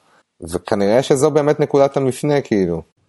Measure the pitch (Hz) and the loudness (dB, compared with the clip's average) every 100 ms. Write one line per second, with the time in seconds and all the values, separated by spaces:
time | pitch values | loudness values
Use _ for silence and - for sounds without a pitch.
0 | _ _ _ _ 80 87 - 104 101 117 | _ _ _ _ -10 -10 -4 -2 0 0
1 | 120 143 151 147 147 147 147 143 139 143 | 2 2 2 2 0 0 0 2 2 2
2 | 135 120 147 143 - 104 90 82 - _ | -2 -2 -2 -2 0 0 0 -4 -10 _